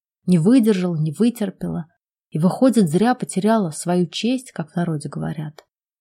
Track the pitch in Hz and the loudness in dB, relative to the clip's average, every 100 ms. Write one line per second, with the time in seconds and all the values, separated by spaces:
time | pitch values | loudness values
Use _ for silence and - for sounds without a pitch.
0 | _ _ - 180 170 262 220 202 180 165 | _ _ 0 2 6 4 4 0 0 -2
1 | 156 151 233 233 196 - 175 165 160 _ | -4 0 -2 0 -8 -6 -8 -6 -10 _
2 | _ _ _ 156 175 - 262 233 175 170 | _ _ _ 0 0 4 2 4 2 2
3 | 226 247 - - 202 226 180 147 170 180 | 0 0 -4 -2 0 0 -2 -6 -2 0
4 | 175 - 226 254 - - 156 - 165 151 | -2 -2 -4 -4 -6 -12 -8 -4 -4 -4
5 | 147 151 156 156 151 - _ _ _ _ | -8 -8 -8 -8 -10 -14 _ _ _ _